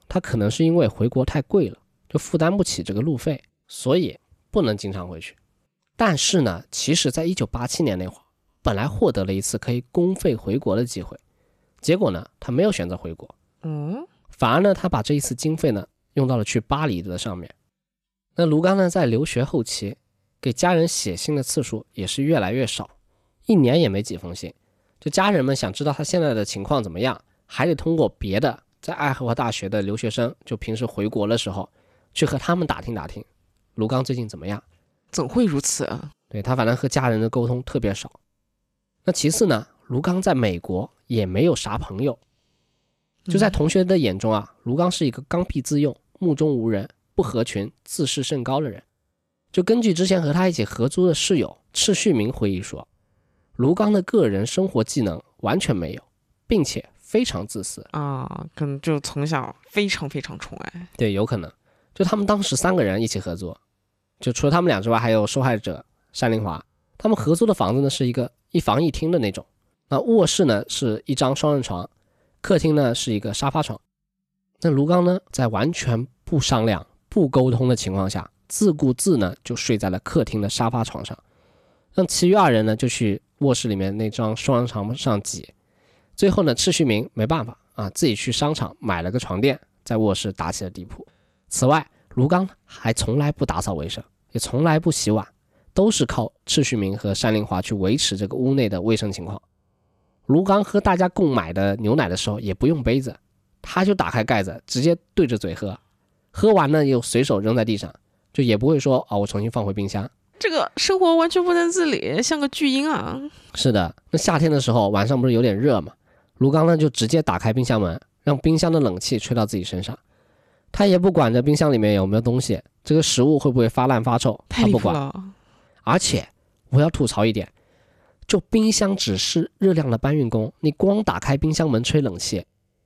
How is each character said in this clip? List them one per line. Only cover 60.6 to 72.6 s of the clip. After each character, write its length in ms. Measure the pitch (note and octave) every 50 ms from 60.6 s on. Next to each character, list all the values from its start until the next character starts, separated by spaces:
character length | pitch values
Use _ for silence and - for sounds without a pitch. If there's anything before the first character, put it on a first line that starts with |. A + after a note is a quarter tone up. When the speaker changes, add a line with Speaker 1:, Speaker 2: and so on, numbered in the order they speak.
| - - - E3+ F3+ - -
Speaker 1:
对， 160 | - A#2+ G#2+ G2
有 120 | G2 A2
可 120 | - B2
能。 140 | G2 D#2+ - - _ _ _ _ _ _ _ -
就 100 | - F#3+
他 120 | F3+ A3
们 100 | G#3 G3+
当 160 | G3+ G#3 G3+
时 140 | G3 - C#3
三 200 | - - F3+ F#3
个 80 | F3 A2+
人 160 | F#2+ F#2 A2
一 60 | A#2
起 140 | A2 - G2+
合 160 | - F2+ E2+
租， 200 | F#2 F#2 E2+ D#2 - _ _ _ _ _ _ _ _ _ _ _ -
就 140 | - B2+ A#2
除 140 | - D3
了 40 | C#3+
他 100 | D#3+ F3 F3+
们 40 |
俩 140 | E3+ A2+ F#2+
之 80 | G2+ A#2
外， 80 | A2+
还 140 | G#2+ A#2+ A2+
有 160 | A2+ A2 G#2
受 160 | - - C#3 B2+
害 120 | C3 A#2
者 300 | G#2 - - D#2+ C#2+ - _ _ _ _ _ - -
单 120 | C3 A#2
林 100 | A2+ A2
华。 220 | G#2 F#2 D#2+ - - _ _ _ _ _ _
他 100 | - -
们 80 | A3 G#3+
合 200 | - - D3 E3+
租 100 | - A#3
的 80 | G#3+ F#3+
房 220 | - A2+ F#2 A#2
子 60 | C3+
呢， 80 | C#3 C3+
是 180 | - - C3+
一 40 | B2
个 200 | A#2 B2+ A#2+ A#2+ _ _ _ _
一 80 | - F3
房 220 | - - G#2 C3+
一 80 | E3+ D3+
厅 220 | - - D#3+ D#3+
的 80 | F3+ D#3+
那 120 | A2 G2
种。 140 | F#2 - - _ _ _ _ _ _ _ _ -
那 100 | C#3 C3+
卧 260 | - A#3 A3+ G#3+ -
室 200 | E3+ - - F3
呢， 180 | C3 G#2+ G2 -
是 360 | - - - C#3 A2+ G#2+ - -
一 80 | - C3+
张 220 | - C#3 B2+ C#3
双 180 | - - D3+ D3
人 80 | C3+
床， 260 | A#2+ - G2 F2 F2+ - _ _ _ _ _ _ _ _ _ _
客 160 | - - F#3+
厅 160 | D#3